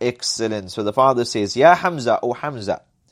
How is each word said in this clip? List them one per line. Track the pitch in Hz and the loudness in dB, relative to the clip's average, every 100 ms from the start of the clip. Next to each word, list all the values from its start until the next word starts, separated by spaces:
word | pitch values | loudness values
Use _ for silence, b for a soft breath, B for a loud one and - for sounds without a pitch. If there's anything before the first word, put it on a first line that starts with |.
Excellent. | 123 123 - - 113 107 95 | -4 -4 -6 -4 -4 -4 -8
So | - | -6
the | 104 | -4
father | 107 131 123 | 2 2 2
says, | 120 117 101 120 | 0 -2 -2 4
"يا | 151 175 | 6 6
حمزة, | 185 165 117 107 | 2 -2 0 0
O | 120 | 0
Hamza, | 120 147 131 98 82 _ _ _ | -4 -8 -8 -6 -6 _ _ _